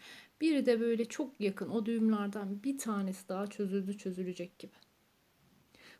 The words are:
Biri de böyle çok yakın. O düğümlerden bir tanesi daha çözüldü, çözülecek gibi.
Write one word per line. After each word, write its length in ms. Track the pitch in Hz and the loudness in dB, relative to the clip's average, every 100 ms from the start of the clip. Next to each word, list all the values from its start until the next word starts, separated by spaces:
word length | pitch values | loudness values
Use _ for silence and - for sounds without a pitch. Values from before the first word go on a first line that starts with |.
| - - - _ | -16 -20 -20 _
Biri 240 | 311 294 247 | 4 6 6
de 140 | 233 | 4
böyle 260 | 233 226 226 | 4 2 0
çok 360 | - 269 - | -2 -6 -2
yakın. 280 | 208 196 196 | -2 0 -2
O 160 | 214 220 | -2 0
düğümlerden 800 | 233 220 214 202 208 202 202 | 4 4 4 0 -4 -4 -4
bir 140 | 220 277 | -4 -4
tanesi 520 | - 208 190 185 - | -2 -2 -2 -4 -6
daha 180 | 185 202 | -4 -4
çözüldü, 500 | 208 202 196 190 202 | -4 -2 0 -2 -4
çözülecek 600 | 190 180 180 180 180 - | -6 -4 -6 -6 -10 -12
gibi. 140 | - - _ _ _ _ _ _ _ _ _ - - - | -20 -20 _ _ _ _ _ _ _ _ _ -20 -20 -16